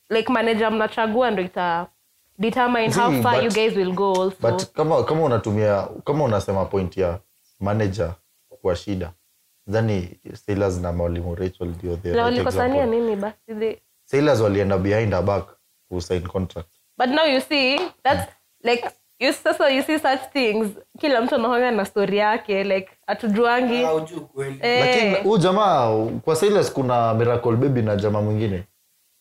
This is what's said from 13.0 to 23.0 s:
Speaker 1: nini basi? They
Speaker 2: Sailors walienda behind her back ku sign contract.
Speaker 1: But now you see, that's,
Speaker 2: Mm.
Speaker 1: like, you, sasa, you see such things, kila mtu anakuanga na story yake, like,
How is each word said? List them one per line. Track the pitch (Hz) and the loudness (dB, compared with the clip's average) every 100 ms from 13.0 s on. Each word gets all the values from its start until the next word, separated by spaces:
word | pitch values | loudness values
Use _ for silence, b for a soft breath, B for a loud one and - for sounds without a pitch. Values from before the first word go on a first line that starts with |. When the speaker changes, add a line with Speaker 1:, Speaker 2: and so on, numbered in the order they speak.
Speaker 1:
nini | 233 202 | -2 -4
basi? | 208 - - 214 | -6 -10 -14 -6
They | 220 - _ _ | -6 -6 _ _
Speaker 2:
Sailors | _ 139 147 120 | _ 0 2 4
walienda | 107 98 98 95 | 2 2 2 0
behind | 101 107 110 | 2 2 2
her | 95 | 0
back | 98 98 - _ _ _ _ | 0 -2 -4 _ _ _ _
ku | 90 | -10
sign | - 92 | -4 -4
contract. | 90 98 90 85 - _ _ - | -4 -6 -6 -8 -16 _ _ -4
Speaker 1:
But | 254 | -2
now | 302 320 | 2 2
you | 262 | 0
see, | 262 285 254 285 359 - | 0 0 0 0 -4 -4
that's, | 262 90 92 | -2 -2 -4
Speaker 2:
Mm. | - _ _ - | -12 _ _ -2
Speaker 1:
like, | 240 - - _ _ | -2 -4 -12 _ _
you, | 262 | -2
sasa, | 302 320 330 302 | 0 -2 2 2
you | 269 | 2
see | 277 302 | 0 0
such | 277 254 - | 0 0 -2
things, | 277 226 214 208 - - - | -2 0 0 -2 -6 -18 -4
kila | 302 247 | 0 2
mtu | 247 | 2
anakuanga | 285 233 240 254 | 0 0 2 2
na | 214 | 0
story | 202 208 196 202 | -2 -2 0 2
yake, | 208 220 214 196 | 2 0 -2 -2
like, | 196 190 190 _ | 0 -2 -4 _